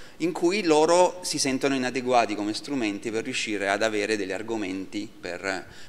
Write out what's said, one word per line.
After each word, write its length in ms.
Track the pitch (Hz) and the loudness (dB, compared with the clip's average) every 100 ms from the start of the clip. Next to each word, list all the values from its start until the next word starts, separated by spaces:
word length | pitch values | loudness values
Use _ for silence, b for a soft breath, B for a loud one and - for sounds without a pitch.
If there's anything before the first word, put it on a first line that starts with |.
| B B | B B
in 140 | 160 | -4
cui 300 | 160 175 202 | 0 0 2
loro 580 | 175 151 160 175 180 - | 4 6 8 6 6 2
si 160 | - 147 | -4 -2
sentono 360 | 139 131 143 | 0 2 2
inadeguati 600 | 135 127 127 123 123 110 | 0 -2 -2 2 4 4
come 200 | 101 104 | 0 -4
strumenti 560 | 107 - 139 107 101 117 | -4 -6 -4 -2 -4 -4
per 140 | 107 | -4
riuscire 440 | 117 123 113 101 98 | -4 -6 -4 -2 0
ad 140 | 104 | 2
avere 340 | 110 107 101 107 | 0 0 0 -2
degli 160 | 92 | -2
argomenti 800 | 95 110 113 95 95 92 104 - - | -6 -4 -4 -4 -6 -6 -8 -8 -10
per, 460 | 90 87 95 95 - B | -10 -6 -4 -6 -8 B